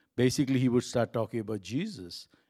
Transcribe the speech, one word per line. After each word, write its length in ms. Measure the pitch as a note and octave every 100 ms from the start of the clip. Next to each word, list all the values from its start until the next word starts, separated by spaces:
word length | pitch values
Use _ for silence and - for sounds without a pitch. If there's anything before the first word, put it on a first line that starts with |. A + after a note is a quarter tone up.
| _ -
basically 440 | B2+ B2 C3+ C3
he 100 | B2+
would 160 | A#2+ -
start 260 | B2 A2+
talking 300 | A#2+ A2 A#2+
about 200 | G#2 A2
Jesus, 680 | F#2 B2+ G3+ - F2+ - - _ _